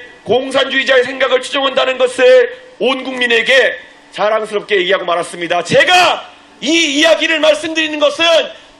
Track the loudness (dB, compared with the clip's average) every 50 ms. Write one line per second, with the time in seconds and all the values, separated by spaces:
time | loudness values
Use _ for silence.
0 | -10 -20 -20 -10 -4 -2 -2 -2 -2 -2 -2 -2 -2 0 -2 -2 0 2 2 2
1 | 2 0 -2 -2 -2 0 0 -2 -2 -2 -4 -2 -2 -2 0 0 -2 -2 -2 0
2 | -2 -2 0 2 4 6 6 6 4 2 -4 -12 -20 -16 -8 -4 -2 -2 -2 -4
3 | -6 -8 -6 -4 -2 0 0 0 2 2 2 4 2 2 -2 -6 -14 -20 -20 -20
4 | -20 -14 -8 -4 -2 0 0 -2 -2 -4 -6 -6 -4 -2 -2 0 0 0 0 0
5 | 0 -2 -2 -2 -4 -6 -8 -8 -6 -4 -2 -2 -2 0 2 2 4 4 4 4
6 | 4 2 0 -2 -6 -14 -20 -20 -20 -20 -18 -8 -4 -2 0 0 0 0 0 2
7 | 2 2 2 2 0 -2 -2 0 2 2 0 0 -2 -6 -4 -4 -4 -4 -2 0
8 | -2 -2 0 0 0 2 2 2 0 -2 -8 -18 -20 -20 -12